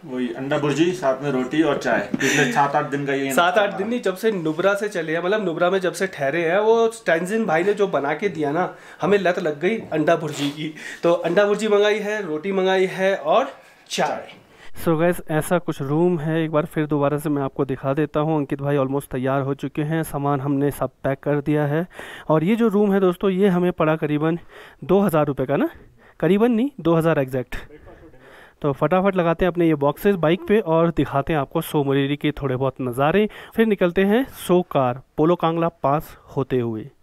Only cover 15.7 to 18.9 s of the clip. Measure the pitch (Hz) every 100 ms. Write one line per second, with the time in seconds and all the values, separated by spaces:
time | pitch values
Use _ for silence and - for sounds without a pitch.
15.7 | 156 135 147 175 175 160 160 156 151 160
16.7 | - 151 151 143 147 151 143 135 - 135
17.7 | 131 135 139 147 151 151 156 139 143 143
18.7 | 143 135